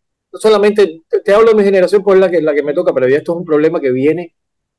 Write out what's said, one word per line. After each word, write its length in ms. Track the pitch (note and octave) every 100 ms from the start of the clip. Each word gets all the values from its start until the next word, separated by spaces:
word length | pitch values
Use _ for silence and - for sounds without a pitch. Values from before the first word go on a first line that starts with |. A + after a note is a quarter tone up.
| _ _ _
No 80 | F#3
solamente, 640 | G#3+ G#3 G#3 G#3 F#3 D#3+ -
te, 120 | G3+
te 120 | -
hablo 180 | G3+ A3+
de 60 | G#3+
mi 80 |
generación 380 | G3 G3 F3+ G3+
por 140 | G3 F#3+
la 140 | F#3+
que, 100 | F3
la 120 | D#3
que 80 | D3
me 120 | C#3+
toca, 180 | D3 F3+
pero 140 | C3+ B2+
ya 100 | D3
esto 140 | D#3+
es 60 | E3+
un 60 |
problema 360 | D#3+ D3+ D#3+ E3+
que 100 | C3+
viene 440 | B2+ C#3+ F3 E3+ _ _ _ _